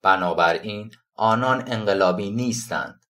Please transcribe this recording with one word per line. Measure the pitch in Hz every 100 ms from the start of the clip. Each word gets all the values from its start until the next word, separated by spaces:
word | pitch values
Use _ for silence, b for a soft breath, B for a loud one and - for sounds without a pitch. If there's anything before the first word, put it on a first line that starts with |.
بنابراین، | 95 95 90 85 82 82 107 104 110 - _ -
آنان | 110 113 127 131 123
انقلابی | 113 104 98 92 90 101
نیستند | 113 123 113 - 76 64 - _